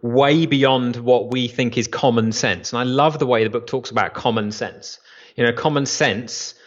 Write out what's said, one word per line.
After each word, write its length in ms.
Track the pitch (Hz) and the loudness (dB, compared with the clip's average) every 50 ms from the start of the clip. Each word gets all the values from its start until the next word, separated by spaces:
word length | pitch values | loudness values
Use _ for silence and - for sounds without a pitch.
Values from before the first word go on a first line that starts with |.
| - | -6
way 420 | 120 120 135 139 143 151 165 165 | 0 2 4 4 6 4 4 4
beyond 520 | 156 143 135 135 135 131 127 123 123 117 | 2 2 4 4 4 4 2 0 -2 -4
what 340 | 120 120 123 127 120 101 117 | -2 2 2 2 2 2 0
we 180 | 127 127 123 120 | -2 -2 -2 -2
think 300 | - - 127 117 117 123 | -2 -2 -2 0 0 -2
is 100 | 107 107 | -4 -4
common 440 | - - - 131 117 113 113 113 110 | -2 0 2 2 4 2 2 0 0
sense. 400 | - - 113 92 85 - - 123 | 0 0 0 0 -2 -4 -6 -6
And 60 | 120 | -4
I 40 | 123 | -2
love 360 | 127 127 139 147 160 151 147 | 0 2 2 2 2 2 0
the 80 | 147 | 0
way 160 | 123 123 110 110 | 0 2 2 2
the 80 | 110 | 0
book 160 | 113 120 117 | -2 -4 -6
talks 240 | - - 131 123 - | -6 -6 -6 -6 -4
about 220 | 113 113 98 82 - | -2 -2 -2 -2 -4
common 400 | - - 123 113 110 104 104 104 | -4 -2 -2 0 0 -2 -4 -6
sense. 480 | - 117 95 - - - - - - _ - - - - - _ | -6 -8 -10 -10 -12 -18 -18 -20 -20 _ -20 -20 -20 -20 -14 _
You 80 | - 120 | 0 0
know, 80 | 120 117 | 0 0
common 340 | - - 151 147 143 139 | 0 0 0 0 0 -2
sense 680 | 131 - - 151 123 95 110 123 - - - - - - _ - | -2 -2 0 0 0 0 -2 -6 -10 -12 -12 -12 -14 -16 _ -20